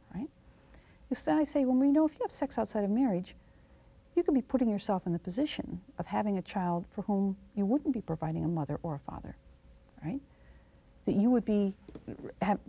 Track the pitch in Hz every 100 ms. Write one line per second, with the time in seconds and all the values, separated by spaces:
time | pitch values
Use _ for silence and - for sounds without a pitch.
0 | - 180 285 - - - - - - -
1 | - 254 - 311 285 294 254 254 277 294
2 | 311 - 480 - 277 - 214 214 202 220
3 | 269 180 185 - - - - - - -
4 | - 349 349 277 - 262 233 202 - 185
5 | 180 170 185 190 302 - - 180 - -
6 | - 208 208 196 - 202 180 175 - -
7 | 185 196 196 190 - 214 196 285 302 233
8 | - 165 160 165 160 165 143 147 170 139
9 | - - - - - - - - - -
10 | 151 277 - - - - - - - -
11 | - 202 226 247 208 208 196 - - -
12 | - - - - 185 202